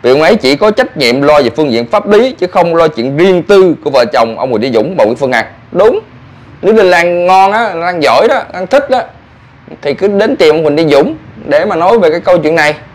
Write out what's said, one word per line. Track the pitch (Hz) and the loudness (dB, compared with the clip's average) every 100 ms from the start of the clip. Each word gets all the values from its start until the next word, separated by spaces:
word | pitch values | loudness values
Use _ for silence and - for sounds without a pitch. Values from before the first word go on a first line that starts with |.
Vì | 120 | 2
ông | 135 | 2
ấy | 160 220 | 2 0
chỉ | 131 147 | 0 0
có | 214 | 0
trách | 208 262 - | -2 -4 -2
nhiệm | 123 127 | -2 0
lo | 143 147 | 2 2
về | 120 135 | 0 -2
phương | 151 | -2
diện | 117 117 | -2 -2
pháp | 208 202 | -4 0
lý, | 208 254 | 2 0
chứ | - 180 | -4 -4
không | 190 175 | -2 0
lo | 165 160 | 0 0
chuyện | 135 123 143 | -2 -6 0
riêng | 190 180 | 2 0
tư | 175 202 185 151 | 2 4 4 0
của | 151 | -2
vợ | 135 120 | 0 0
chồng | 131 117 113 | 0 -2 -4
ông | 135 | -4
Huỳnh | 110 | -2
Uy | 131 | -2
Dũng | 110 156 180 | -2 -2 0
và | |
Nguyễn | 107 123 | 0 0
Phương | 139 | -2
Hằng. | 120 - - - | -2 -4 -14 -8
Đúng. | 175 214 392 - - - - - - | 0 0 0 -8 -20 -20 -20 -20 -4
Nếu | 185 | 0
Đinh | 220 185 | 2 2
Lan | 175 175 175 175 | 2 0 0 2
ngon | 190 196 | 2 2
á, | 214 226 | 0 -4
Lan | 165 170 175 | -4 -6 -2
giỏi | 139 120 330 | 0 2 2
đó, | 262 - | 0 -4
Lan | 180 185 | -12 -2
thích | 277 277 | -2 0
đó, | 254 - - - - - - - - | -4 -4 -16 -20 -20 -20 -20 -20 -8
thì | 143 | -6
cứ | 143 202 | -2 -2
đến | 202 220 269 | 0 0 2
tìm | 160 | 2
ông | 151 | 2
Huỳnh | 156 147 | 0 0
Uy | 160 | 2
Dũng | 139 202 320 - - | 2 0 -4 -16 -18
để | - 143 | -2 -2
mà | 196 170 | 0 0
nói | 175 226 | 0 2
về | 170 | 2
cái | 170 | 0
câu | 196 180 | 0 0
chuyện | 151 | 2
này. | 165 151 147 - | 0 -2 -4 -12